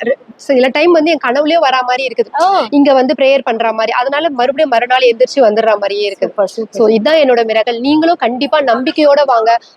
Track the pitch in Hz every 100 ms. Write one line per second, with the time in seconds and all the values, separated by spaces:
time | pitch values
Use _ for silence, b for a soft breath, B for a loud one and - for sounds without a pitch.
0 | 226 269 - - - 262 254 294 339 339
1 | 311 311 254 262 302 339 277 254 247 254
2 | 262 233 214 285 359 381 220 285 285 262
3 | 254 302 269 277 262 226 226 220 226 247
4 | 254 285 320 254 254 277 302 226 247 254
5 | 254 233 254 277 226 208 220 208 202 202
6 | 202 196 175 - 190 - 220 202 220 220
7 | 247 320 262 240 226 220 226 233 262 302
8 | 330 339 226 247 277 311 269 233 262 311
9 | 294 285 269 233 226 233 b